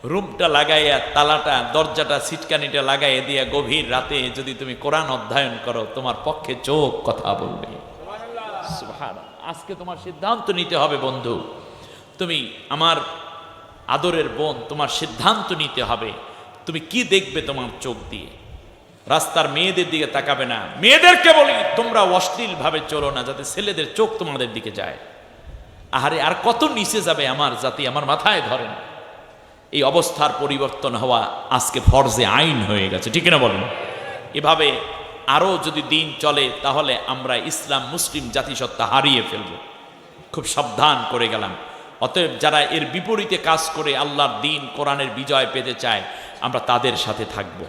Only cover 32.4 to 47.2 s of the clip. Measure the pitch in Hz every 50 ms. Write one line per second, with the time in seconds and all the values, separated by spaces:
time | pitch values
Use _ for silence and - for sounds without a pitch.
32.4 | 151 165 147 123 104 98 107 101 95 95 98 92 - 113 113 170 175 180 165 147
33.4 | 127 113 98 95 98 - - - - - - - - - - - - - - 147
34.4 | 143 147 165 156 156 143 127 117 - - - - - - - - - - 135 151
35.4 | 175 190 185 160 139 160 147 151 139 127 151 156 160 151 135 - - 151 147 147
36.4 | 139 127 113 - - 139 131 147 156 139 123 - - - 131 131 131 127 123 117
37.4 | - 160 - - - 147 143 135 127 123 147 170 - - - 151 135 120 107 139
38.4 | 131 - 131 - 131 117 - - 117 113 113 139 143 147 135 120 107 - - 107
39.4 | 101 90 85 - - - - - - - - - - - - - - - - 165
40.4 | 135 - - 143 143 143 - - 143 151 143 127 120 - 127 120 117 110 110 110
41.4 | 104 95 90 - - - - - - - - - 120 127 - 185 175 156 123 117
42.4 | - 151 151 151 143 147 160 160 147 127 131 185 175 190 226 208 202 - 185 175
43.4 | - 160 160 160 160 - - 151 156 147 139 131 143 147 143 143 143 135 120 -
44.4 | - 147 156 143 139 123 - 135 147 143 139 143 139 131 104 123 139 135 147 135
45.4 | 131 120 - 131 120 127 120 - - 120 110 101 95 - - - - - - -
46.4 | - 123 127 123 - - 123 120 123 131 117 - - 113 107 -